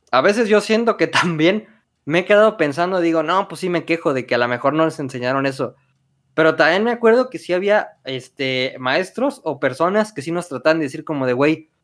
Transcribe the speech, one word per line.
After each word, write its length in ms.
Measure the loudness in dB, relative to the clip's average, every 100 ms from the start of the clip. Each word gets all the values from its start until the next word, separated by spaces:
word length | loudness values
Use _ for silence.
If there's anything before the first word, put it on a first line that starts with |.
| -2
a 100 | 2
veces 280 | 2 2 2
yo 120 | 2
siento 360 | 2 0 0 0
que 100 | 0
también 600 | 0 0 2 2 2 -6 _ _ _
me 160 | -2 -2
he 40 |
quedado 320 | 2 4 4 2
pensando, 440 | -2 0 -2 0
digo, 220 | 0 0
"No, 260 | 0 0 -2
pues 120 | -6
sí 80 | -4
me 160 | -4
quejo 300 | -2 -2 0
de 120 | -2 -2
que 80 | 0
a 20 |
lo 100 | 0
mejor 240 | 0 0
no 100 | 0
les 140 | 0 -2
enseñaron 440 | -10 -6 -4 -2 -2
eso". 280 | -4 -8 _ _ _ _ _ _
Pero 200 | 2 2
también 300 | 4 2 2
me 80 | 0
acuerdo 380 | 2 4 4 0
que 80 | -8
sí 140 | -4
había, 460 | -2 2 0 0 _
este, 720 | -10 -10 -12 -6 -4 -2 -4 -4
maestros 640 | -2 -2 -2 -4 -4 -4
o 140 | -8 -4
personas 540 | -4 0 0 0 -2
que 100 | -6
sí 80 | -6
nos 180 | -6 -6
trataban 300 | -2 0 0
de 60 |
decir 180 | -2 -6
como 220 | -8 -4 -2
de, 60 |
güey, 380 | 2 2 0 -8 _